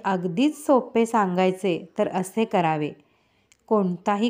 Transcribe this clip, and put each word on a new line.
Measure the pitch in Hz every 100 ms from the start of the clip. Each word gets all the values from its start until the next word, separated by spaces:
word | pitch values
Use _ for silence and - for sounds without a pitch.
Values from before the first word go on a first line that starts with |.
| 196
अगदीच | 190 180 170 294 294 -
सोपे | 262 247 226 226
सांगायचे | 226 190 180 185 185 196 165 190 -
तर | 208
असे | 190 185 226 220
करावे, | 196 160 156 151 - _ _ _ _ _ _ _
कोणताही | 220 185 175 - 202